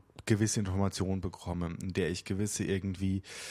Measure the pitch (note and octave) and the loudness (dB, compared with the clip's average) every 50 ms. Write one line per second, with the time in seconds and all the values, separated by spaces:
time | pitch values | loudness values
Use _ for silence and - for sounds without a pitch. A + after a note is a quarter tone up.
0 | - _ - - - - A2+ G2+ A2 G#2 - A2+ G2+ F#2+ F#2 G2 G2 F#2+ - - | -2 _ -20 -2 2 4 4 6 4 4 2 2 0 2 2 2 2 2 2 0
1 | F2+ F#2+ F#2+ F#2+ F2+ F2+ - - - F2+ F2 F2 E2+ E2+ E2+ - - F#2+ E2+ G2 | 0 0 0 0 -2 -4 -6 -6 -6 -4 -2 -2 -2 -2 -4 -4 -6 -4 0 0
2 | F2 D#2 F2+ - - - G2 F#2+ G#2+ G2+ - - G2+ - G2 F#2 F#2+ G2 F#2 F#2+ | 0 0 0 -2 -4 -4 -2 -2 -2 -2 -2 -2 0 0 0 0 0 -2 -2 0
3 | G2 F#2+ F#2+ F#2+ - - - - - - | 0 0 0 0 -2 -6 -12 -12 -12 -12